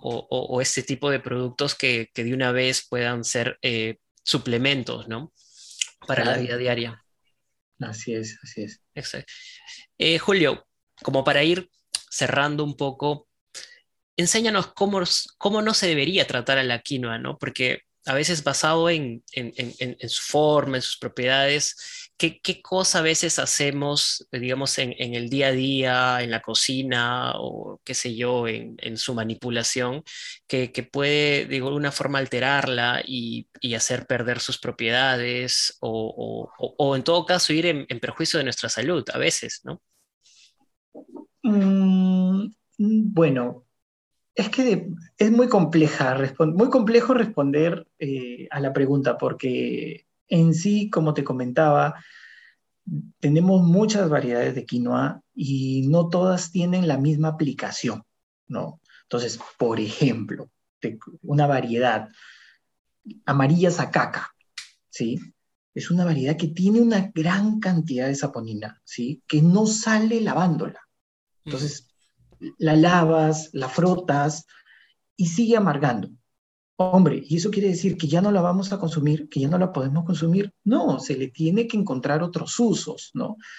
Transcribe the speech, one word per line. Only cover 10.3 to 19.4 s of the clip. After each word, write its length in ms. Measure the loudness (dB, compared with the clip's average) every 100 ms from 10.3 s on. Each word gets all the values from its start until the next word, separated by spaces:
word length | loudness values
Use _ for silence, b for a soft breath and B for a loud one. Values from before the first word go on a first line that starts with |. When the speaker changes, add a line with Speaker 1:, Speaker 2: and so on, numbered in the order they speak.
| 4 4 0 -8 _ _ _
Speaker 1:
como 200 | -2 0
para 220 | 2 2
ir 240 | 2 0 -4 _ _ -12 -10
cerrando 540 | -4 -2 0 0 0
un 120 | -4 -4
poco, 520 | -6 -4 -4 -4 _ _ _ -20 B B B _ _ -2
enséñanos 520 | 0 2 2 0 -2
cómo, 320 | -2 0 0 0 -2 -2 -4
cómo 220 | -2 0
no 140 | 0
se 140 | 0 2
debería 380 | 2 2 0 0
tratar 320 | -2 0 0
a 60 |
la 160 | 2 -2
quinoa, 380 | -4 -6 -4 -6
¿no? 200 | -8 -8
Porque 440 | -8 -4 -2 -4 _ _
a 100 | -4
veces 280 | -2 0 -2
basado 480 | -2 0 2 2 2
en, 320 | 0 -2 -8 -10
en, 200 | -10